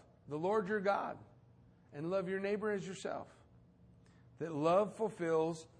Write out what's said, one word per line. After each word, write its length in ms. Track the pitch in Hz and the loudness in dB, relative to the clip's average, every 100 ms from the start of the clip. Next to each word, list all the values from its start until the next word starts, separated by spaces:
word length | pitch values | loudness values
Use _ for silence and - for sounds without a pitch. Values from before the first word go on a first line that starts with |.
| - - - | -18 -20 -8
the 100 | 151 | -2
Lord 300 | 185 220 185 | 0 2 2
your 140 | 214 | 0
God 360 | 196 202 160 156 - - - - - - - | 2 0 -2 -8 -14 -20 -20 -20 -20 -20 -16
and 160 | 147 165 | -8 -2
love 180 | 196 180 | -2 -2
your 120 | 190 | -2
neighbor 320 | 196 208 214 | -2 -2 -2
as 140 | 202 170 | -2 -4
yourself. 420 | - - - - - - - - - - - - - - - | -8 -6 -6 -10 -18 -20 -20 -20 -20 -20 -20 -20 -20 -18 -8
That 140 | 165 | -4
love 420 | 147 160 185 208 208 | 2 6 6 4 0
fulfills 720 | 214 - 165 160 160 165 - - | -4 -2 2 2 2 -2 -10 -20